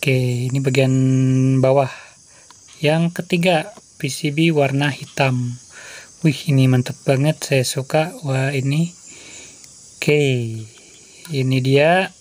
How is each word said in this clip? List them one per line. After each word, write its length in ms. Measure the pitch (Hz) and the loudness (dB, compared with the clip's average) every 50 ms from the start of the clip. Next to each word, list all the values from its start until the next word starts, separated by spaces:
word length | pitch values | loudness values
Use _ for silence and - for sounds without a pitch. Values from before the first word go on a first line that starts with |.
Oke, 480 | - 139 131 127 127 123 123 120 123 127 | 0 0 0 0 0 -2 -2 -2 -4 -4
ini 160 | 127 139 135 | -4 -2 -2
bagian 320 | 135 127 131 135 131 131 131 131 131 131 131 131 131 131 131 131 131 135 131 | 0 0 2 2 2 2 2 2 2 2 2 2 2 2 2 2 2 2 2
bawah. 320 | 127 131 131 143 139 127 - - - - - - - - - - - - - - - - - - | 4 4 4 2 2 0 -4 -14 -20 -20 -20 -20 -20 -20 -20 -20 -20 -20 -20 -20 -20 -20 -14 -2
Yang 400 | - 147 151 160 165 170 170 - | 0 0 2 2 0 -2 -2 -6
ketiga, 480 | 175 - - 180 170 185 180 156 156 - - - _ _ _ _ | -6 -2 -2 0 2 2 2 2 0 -4 -14 -20 _ _ _ _
P 80 | - 143 | -8 -8
C 240 | 135 - - 151 143 | -8 -4 -6 -4 -2
B 160 | 151 165 170 | 2 2 2
warna 400 | 165 147 139 135 135 139 143 147 | 2 2 0 0 0 0 -2 -2
hitam. 720 | 131 - - - - - 139 135 127 123 123 123 120 120 - - - - - - - - - - - - - | -4 -6 -12 -14 -4 -2 0 0 0 -2 -4 -4 -8 -10 -14 -20 -20 -20 -20 -20 -20 -20 -20 -20 -20 -2 0
Wih, 240 | 165 135 - - - | 0 0 0 -2 0
ini 160 | 139 135 131 131 127 | 2 4 4 4 4
mantap 240 | 127 127 - - - - | 2 0 -2 -6 -8 -2
banget, 320 | - 139 131 139 156 151 - - | 0 0 2 2 0 -2 -2 -4
saya 240 | - 139 135 127 - | -2 0 0 0 -2
suka. 480 | - 143 131 135 - 156 160 170 - 254 180 | -4 -8 -8 -2 0 0 0 0 -6 -10 -6
Wah, 240 | 143 135 131 131 135 | -4 -4 -2 -2 -2
ini. 480 | 143 135 127 135 143 156 165 170 170 - - - - - - - - - - - - - - - - - - - - - | -4 -4 -4 -2 0 0 -2 -2 -4 -14 -20 -20 -20 -20 -20 -20 -20 -20 -20 -20 -20 -20 -20 -20 -20 -20 -20 -20 -14 -6
Oke, 560 | - - 147 151 147 139 131 123 120 113 113 113 110 107 - - - - - - - - - - - - 160 | 0 0 2 2 2 2 0 -2 -2 -4 -8 -10 -12 -16 -20 -20 -20 -20 -20 -20 -20 -20 -20 -20 -16 -8 -4
ini 220 | 135 131 131 131 131 | -4 -2 0 0 0
dia. 480 | 127 135 135 139 147 156 175 185 190 180 - _ | 0 2 2 4 4 4 4 2 0 -2 -8 _